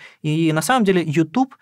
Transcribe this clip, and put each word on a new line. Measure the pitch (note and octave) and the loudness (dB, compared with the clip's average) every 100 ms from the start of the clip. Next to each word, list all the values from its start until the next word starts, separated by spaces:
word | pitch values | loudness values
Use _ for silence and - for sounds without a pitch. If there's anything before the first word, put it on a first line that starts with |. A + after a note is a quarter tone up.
| - _ | -20 _
И | D3+ D#3 E3 | -4 -2 0
на | D#3+ | 0
самом | - B3+ | 0 0
деле | G3 F#3 | 2 0
YouTube | D#3+ D3 D#3+ B3 C4 - | 0 0 0 0 -4 -6